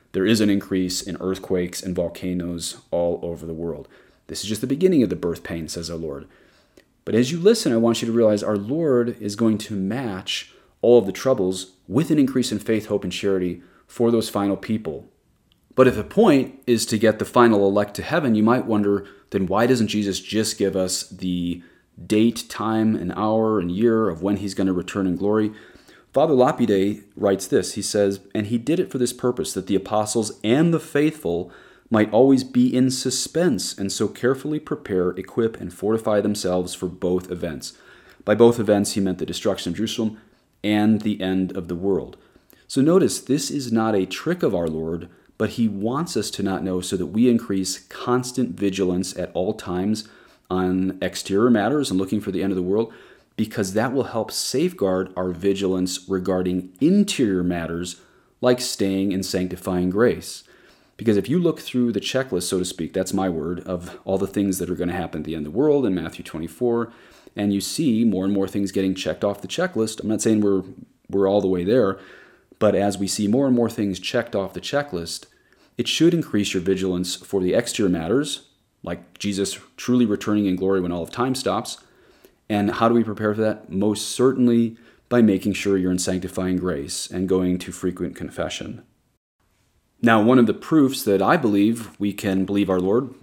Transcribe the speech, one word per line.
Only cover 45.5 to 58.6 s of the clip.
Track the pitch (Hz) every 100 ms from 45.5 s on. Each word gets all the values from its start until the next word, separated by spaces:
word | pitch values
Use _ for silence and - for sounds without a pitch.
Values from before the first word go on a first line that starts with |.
he | - 113
wants | 98 107 131 170 113
us | 101
to | -
not | 98 92
know | 92 92
so | 90 95
that | 87
we | 104 123
increase | 117 - 98 92 - -
constant | - - 123 127 - 120 90
vigilance | 98 95 92 90 95 -
at | 87
all | 85 92
times | 110 - 90 101 110 - - - _ -
on | 92 92 92 92 95
exterior | 92 - - 98 123
matters | 110 104 147 131
and | 92
looking | 95 107
for | 101
the | 90
end | 98
of | 92
the |
world, | 90 104 113 - - - _ -
because | 107 - 92
that | 101 123
will | 135
help | 110 117 107
safeguard | - - 127 180 180 98 92 92
our | - 92
vigilance | 82 98 95 95 92 90 - -
regarding | 95 92 92 90 92 92 -
interior | 147 208 202 - 113 92
matters | 87 87 82 85 87 - _ _ _ _
like | 123 120